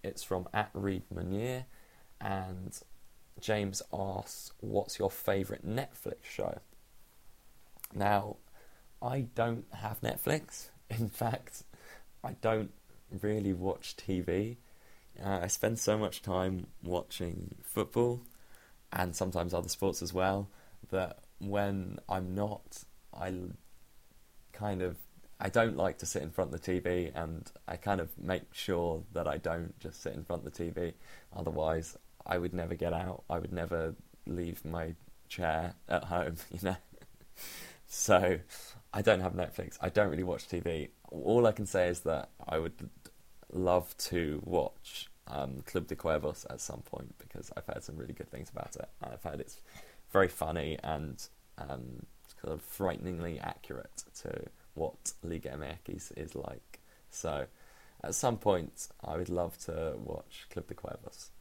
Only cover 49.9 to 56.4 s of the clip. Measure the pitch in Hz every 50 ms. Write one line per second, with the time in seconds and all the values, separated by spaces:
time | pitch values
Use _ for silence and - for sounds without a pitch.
49.9 | - - - - - 98 95 85 - - 80 78 82 85 73 78 78 - - -
50.9 | 80 76 80 73 64 - - - - - - - - - 71 67 69 64 62 62
51.9 | 60 - - - - - - - - - - - 78 73 - - - - 98 90
52.9 | 82 - - 92 90 82 85 85 82 - - 50 - - - - - - - -
53.9 | - - - - - - - 50 - - - - - - - - - - 80 -
54.9 | - - - - - - - 85 82 78 - 64 65 76 78 67 82 - - -
55.9 | 85 - - - - - 76 71 - -